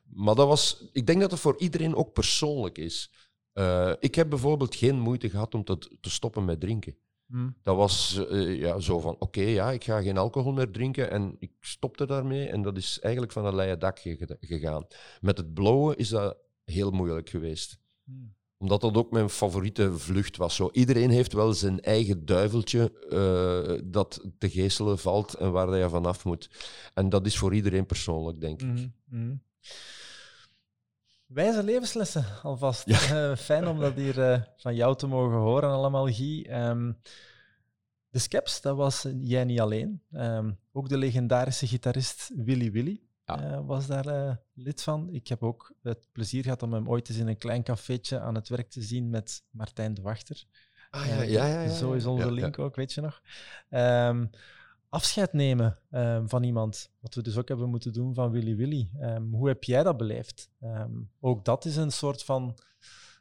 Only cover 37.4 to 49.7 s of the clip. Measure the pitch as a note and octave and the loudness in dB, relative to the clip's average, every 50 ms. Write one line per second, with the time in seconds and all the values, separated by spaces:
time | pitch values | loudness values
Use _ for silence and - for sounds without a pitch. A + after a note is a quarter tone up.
37.4 | _ _ _ _ _ _ _ _ _ _ _ _ _ _ - B2+ - - - - | _ _ _ _ _ _ _ _ _ _ _ _ _ _ -4 -4 -2 0 0 -2
38.4 | - - - - - C#3 C#3 C#3 C#3 C#3 C3+ - - C#3 C3 B2+ C3 A#2+ B2 B2+ | -2 -2 -6 -4 -2 -2 0 2 0 0 0 -2 -4 -6 -6 -4 -2 0 0 2
39.4 | B2 B2 A#2+ A#2 A2 G#2+ G#2+ A2 - G#3+ G#3 E3+ - _ D#3 C#3+ B2 A#2 A2+ A2 | 2 2 2 2 2 2 2 0 -2 -4 -6 -8 -12 _ -8 -6 -4 -2 -2 -2
40.4 | G#2+ A2 G2+ - _ _ _ C#3 C#3 C3 C#3 C3+ C3+ C3+ A2+ B2+ B2 A2+ B2+ B2 | -2 -4 -4 -6 _ _ _ -8 -4 -2 0 0 0 2 2 0 2 2 2 2
41.4 | C3 C#3 B2+ - C#3 A2 A#2+ B2 - B2 B2 C3+ B2+ - - - - - B3+ C#3+ | 2 0 -2 -2 -2 -2 -2 -2 0 0 -2 0 -2 -4 -6 -10 -12 -10 -8 -4
42.4 | A2 A#2 C3 B2 A#2+ A2 G2+ A2+ B2 E3+ G#3 - - _ _ _ _ - - C#3+ | 0 0 2 2 2 0 0 0 -2 -2 -4 -6 -10 _ _ _ _ -8 -6 -6
43.4 | C#3+ D3 C#3 C#3+ C#3+ C3+ C#3 C3+ C#3 C3+ C#3 C3+ C3+ D3 D3 C#3+ C#3 C#3 B2+ A#2 | -4 -6 -6 -6 -4 -4 -4 -4 -2 -2 -4 -4 -2 -2 -4 -2 -2 -2 -4 -6
44.4 | - _ _ B2+ B2 C3+ D3 - - D#3 D3+ D#3 D#3+ F3+ F3 B2 - - A#2+ - | -8 _ _ -12 -10 -8 -8 -6 -4 -4 -4 -4 -4 -6 -8 -10 -6 -6 -6 -2
45.4 | A2+ A2+ A#2+ - - - - _ _ A#2+ A2+ - _ _ _ A#2 A2 G2+ B2+ C3 | -2 -4 -4 -4 -12 -20 -20 _ _ -6 -6 -6 _ _ _ -8 -6 -4 -4 -2
46.4 | C3 C3 B2+ A#2+ A#2+ A#2 A#2 A2 A2 A#2+ A#2+ A#2+ A#2+ - A2+ A2+ A#2 A2+ A2 - | -2 -2 -2 -2 -4 -4 -2 -4 -2 0 -2 -2 -2 -4 -4 -2 -2 -2 -2 -4
47.4 | - A#2 A2+ B2 A#2+ - A#2+ - - - B2 A#2+ - - C3+ B2+ - A#2 A2+ A2 | -4 -4 -4 -2 -2 -2 -4 -4 -4 -6 -6 -6 -4 -6 -6 -6 -4 -4 -6 -6
48.4 | G#2+ - B2 A#2+ A#2+ - - B2+ A2 G2+ A#2+ B2+ A#2+ A#2+ A#2 A2 G#2 - - - | -6 -6 -6 -6 -6 -8 -10 -10 -8 -6 -4 -4 -2 -2 -2 -4 -4 -6 -12 -14
49.4 | - _ - A2 G#2+ - | -16 _ -12 -10 -10 -10